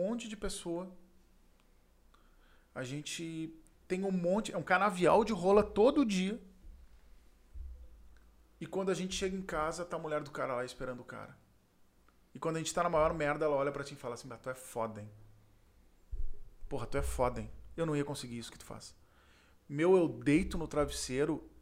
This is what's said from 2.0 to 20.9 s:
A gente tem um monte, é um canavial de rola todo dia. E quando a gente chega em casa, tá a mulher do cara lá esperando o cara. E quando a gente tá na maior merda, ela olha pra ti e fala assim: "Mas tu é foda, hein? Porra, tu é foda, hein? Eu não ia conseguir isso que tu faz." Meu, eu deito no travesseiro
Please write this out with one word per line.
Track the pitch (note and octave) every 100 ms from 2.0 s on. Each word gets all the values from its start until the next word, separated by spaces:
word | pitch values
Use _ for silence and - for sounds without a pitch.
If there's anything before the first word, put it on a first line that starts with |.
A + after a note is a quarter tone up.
| _ _ _ _ _ _ _ -
A |
gente | B2+ C#3+ D3 - E3 D#3+ D#3+ E3 - _ -
tem | F#3
um | G3
monte, | F#3 F3 G3+ G#3+
é | F#3+
um |
canavial | C#3+ F#3 G3+ F3+ E3 F3 A3+
de |
rola | G3 F3+ G#3
todo | G3+ - A#3 D4+ A#3+
dia. | F#3 F#3+ A#3+ - - - - - - - - - - _ - - - - - - - - - _ -
E | D#3
quando | F#3 F#3+
a |
gente | F3 F#3 -
chega | F#3+ F#3+
em |
casa, | F#3+ D#3+ D#3 E3+
tá | F3 E3
a |
mulher | D#3+ D3+
do | C#3+
cara | C#3+ C3+ B2
lá |
esperando | B2+ - B2+ B2
o |
cara. | A#2+ A2 G#2+ - _ _ _ _ _ _ _ _ _
E | -
quando | D#3+ D#3+
a |
gente | D#3
tá | -
na | E3+
maior | E3 D#3+
merda, | E3 D3 D3+ D#3
ela | C#3
olha | C#3+
pra | C#3
ti | C#3 C#3+
e |
fala | B2
assim: | A#2 C3+
"Mas | A2+
tu | C3
é |
foda, | B2+ - A#2+ A2 G#2
hein? | G#2+ - - - _ _ _ _ _ _ - - - - - - -
Porra, | C3+ A2+
tu | C3+
é |
foda, | C3+ - B2 A#2
hein? | G#2+ - - -
Eu | E3
não | D3
ia | C#3+
conseguir | C#3+ B2 A#2
isso | A2+
que | -
tu | -
faz." | A2 - - _ _ _ _ _ _ -
Meu, | C#3+ E3+ F#3
eu | D#3+
deito | A#2 A#2+ D3+ F#3+ -
no | D3+
travesseiro | D3+ C#3+